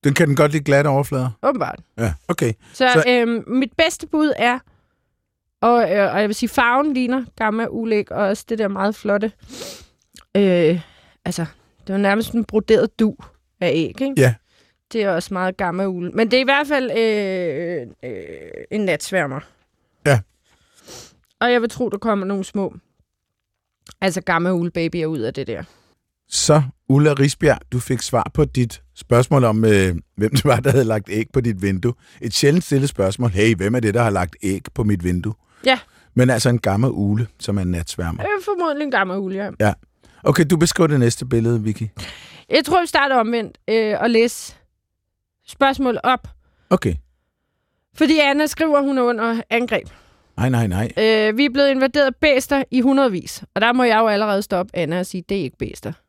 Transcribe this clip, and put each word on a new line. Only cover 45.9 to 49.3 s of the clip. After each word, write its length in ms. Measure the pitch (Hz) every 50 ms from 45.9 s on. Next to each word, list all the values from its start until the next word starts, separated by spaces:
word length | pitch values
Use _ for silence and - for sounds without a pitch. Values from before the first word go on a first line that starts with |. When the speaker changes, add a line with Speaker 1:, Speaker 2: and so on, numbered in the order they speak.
| 233 - -
Speaker 2:
op. 240 | - 254 247 - - - _ _ _ _ _ _ _
Speaker 1:
Okay. 240 | 185 180 - 107 82 71 - _ _ _ _ _ _ _ _ _ _ _ _ _ _ _ _ _ _
Speaker 2:
Fordi 240 | - 311 262 320 311
Anna 280 | 294 277 277 285 302
skriver, 340 | 302 - - 320 320 294 285
hun 180 | 277 277 277 262
er 40 |
under 400 | 247 240 240 220 226 233